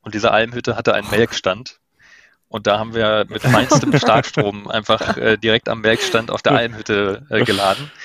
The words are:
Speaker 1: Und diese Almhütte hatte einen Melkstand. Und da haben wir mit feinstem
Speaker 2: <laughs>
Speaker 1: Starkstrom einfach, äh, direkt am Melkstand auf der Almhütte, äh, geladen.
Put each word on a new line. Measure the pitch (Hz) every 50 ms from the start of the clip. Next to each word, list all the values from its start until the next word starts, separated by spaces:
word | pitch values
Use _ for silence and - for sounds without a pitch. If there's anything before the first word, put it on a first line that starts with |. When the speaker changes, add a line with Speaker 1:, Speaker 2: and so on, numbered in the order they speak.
Speaker 1:
Und | _ 113 107
diese | 107 101 117
Almhütte | - 107 113 117 120 120 - - 117
hatte | 104 117 - 104
einen | 101 104 104
Melkstand. | 104 104 117 113 - - - 95 92 104 131 - - _ _ _ _ _ _ - - - _ _ _ _ _ _
Und | - 110 104
da | 104 101 107
haben | 110 113 113
wir | 117 113 107 107 107 101 -
mit | 107 107 -
feinstem | 135 123 107 120 - - - - 294 233
Speaker 2:
<laughs> | 143
Speaker 1:
Starkstrom | - 117 110 117 127 - - - 147 202 202 208 - -
einfach, | - 113 107 - 113 110 - - -
äh, | - 123 113 110 104
direkt | - 113 110 117 - -
am | 113 113
Melkstand | 107 110 113 113 - - - 117 113 117
auf | 107 104
der | - - -
Almhütte, | 113 117 117 117 110 107 - 110 101 104 98 98 107 143 -
äh, | - 107 104
geladen. | 113 104 98 101 95 98 - 143 147 - - -